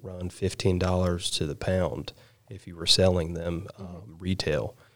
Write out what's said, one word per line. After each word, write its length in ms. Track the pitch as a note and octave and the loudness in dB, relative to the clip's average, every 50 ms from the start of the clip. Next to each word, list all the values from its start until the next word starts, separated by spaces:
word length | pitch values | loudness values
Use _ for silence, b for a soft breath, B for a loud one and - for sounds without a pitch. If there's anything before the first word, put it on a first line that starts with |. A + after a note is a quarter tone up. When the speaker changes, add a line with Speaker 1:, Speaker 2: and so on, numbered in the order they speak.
Speaker 1:
run 280 | - F#2 F#2 F2+ F2+ F2+ | -12 -12 -8 -8 -8 -8
fifteen 500 | - - G2 F#2 - - - G2 F2+ F2+ | -4 -2 -2 -2 0 0 2 2 4 4
dollars 500 | F#2 F#2 F#2 F2+ F#2 F2+ F2 F2 - - | 4 2 2 4 4 2 2 0 -2 -2
to 140 | - - E2 | -2 -2 -2
the 100 | D2+ D2 | -2 -4
pound 580 | - - - F#2 F#2 F2+ D2+ - D2+ C#2 - - b b b b b b b | -4 -2 0 2 2 2 0 -2 -4 -8 -10 -12 b b b b b b b
if 160 | G#2 F#2 - | -18 -16 -14
you 80 | F#2 F2 | -14 -12
were 80 | E2+ E2 | -2 2
selling 480 | - - - F#2 F#2 F2+ F2+ D#2+ E2+ E2+ | 4 6 8 8 6 6 4 2 -2 -4
them, 340 | E2 E2+ F2 E2+ E2 F#2+ - - | -4 -4 -4 -4 -4 -6 -8 -12
um, 80 | - G2 | -14 -12
Speaker 2:
Mm-hmm. 280 | F2+ F2 F2 G2 - D#2+ E2 | -12 -12 -14 -16 -16 -14 -6
Speaker 1:
retail. 580 | F2+ F#2 F#2+ F#2 - - D2+ C#2 A1+ - - b b b b | -2 -2 0 0 0 0 0 0 0 -4 -8 b b b b